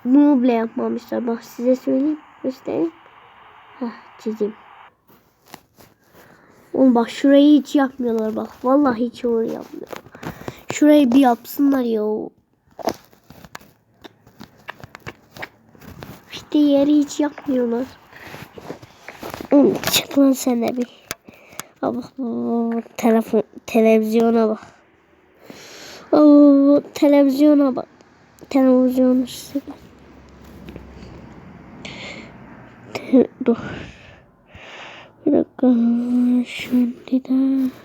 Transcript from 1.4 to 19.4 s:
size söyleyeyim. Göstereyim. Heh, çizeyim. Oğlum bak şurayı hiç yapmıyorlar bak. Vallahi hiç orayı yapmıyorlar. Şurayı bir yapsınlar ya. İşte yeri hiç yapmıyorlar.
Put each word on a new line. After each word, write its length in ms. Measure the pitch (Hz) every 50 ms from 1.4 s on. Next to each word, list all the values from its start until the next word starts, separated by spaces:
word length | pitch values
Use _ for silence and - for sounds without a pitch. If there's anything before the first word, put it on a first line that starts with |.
| -
size 320 | - - - 233 254 254
söyleyeyim. 440 | 254 - 269 262 262 277 311 302 302 - - - - -
Göstereyim. 480 | 262 262 - - - 226 294 339 330 - _ - - _ - - - _ - - - - - _ - - -
Heh, 120 | 247 233 - - - - - -
çizeyim. 340 | - 220 220 - 208 208 - - - - - - - - _ _ _ _ _ _ _ _ _ _ _ _ - - _ _ _ _ - _ _ _ _ _ _ - - _ _ _ _ _ _ _ _ _ -
Oğlum 220 | 262 269 254 233
bak 140 | 233 233 -
şurayı 500 | - - - 277 277 277 285 302 302 277
hiç 160 | 277 - -
yapmıyorlar 600 | 294 269 262 - - 240 233 226 226 220 220 220
bak. 140 | 214 220 - - - 254
Vallahi 420 | 254 269 294 294 254 226 214 247
hiç 200 | 233 - - 247
orayı 260 | 233 233 226 226 233
yapmıyorlar. 480 | - - - - - - - - - - - - - - - - - - - - - - - -
Şurayı 400 | - - 294 294 302 302 285 233
bir 80 | 233 277
yapsınlar 600 | 277 247 233 233 - - - - 285 277 277 262
ya. 220 | 240 233 220 214 214 214 214 220 - - _ _ _ _ _ _ _ _ _ - - - - - _ _ _ _ _ - - - - - - - - _ _ _ _ _ _ _ - - _ _ _ _ _ - - _ _ _ - - - - - - - - - - - _ _ _ - - - - _ _ _ _ _ - - - - - - - - - _ -
İşte 260 | - - - - -
yeri 360 | 302 294 285 277 277 285 294 302
hiç 260 | 294 277 285 - -
yapmıyorlar. 680 | 294 285 285 - - 285 254 254 247 233 233 240 262 - - _ _ _ - - - - - - - - - - - - - - - - _ _ - - - - - - - -